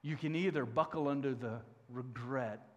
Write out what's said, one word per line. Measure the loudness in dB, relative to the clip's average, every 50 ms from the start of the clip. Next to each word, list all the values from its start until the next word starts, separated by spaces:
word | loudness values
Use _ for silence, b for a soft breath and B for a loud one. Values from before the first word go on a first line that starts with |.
You | -2 -2 -2
can | 0 0 0 2
either | 4 2 4 4 2 0
buckle | 2 4 2 2 4 2 0 2 2
under | 2 2 2 0 0
the | 0 -2 -4 -4 -4 -8 -12 -20 -20 -18 -10
regret | -8 -6 -6 -6 -6 -8 -6 -2 -2 0 0 -2 -4 -6 -12 -16 -20